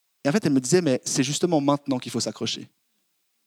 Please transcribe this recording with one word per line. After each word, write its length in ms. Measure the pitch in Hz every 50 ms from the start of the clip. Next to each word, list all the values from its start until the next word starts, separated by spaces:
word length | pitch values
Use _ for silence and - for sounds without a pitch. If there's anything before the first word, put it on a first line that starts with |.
| _ _ _ _ -
Et 60 | 143
en 20 | 147
fait, 120 | - -
elle 60 | 160 139
me 80 | 135
disait, « 200 | 127 123 165 185 175
Mais 180 | 143 127 - -
c'est 180 | - - - 127
justement 380 | 135 147 - - 175 170 147
maintenant 380 | 139 143 143 139 - - 165 165
qu'il 120 | - 123
faut 100 | - 117
s'accrocher. » 480 | - 113 107 - 117 110 - - 123 - _ _ _ _ _ _ _ _ _ _ _ _ _ _ _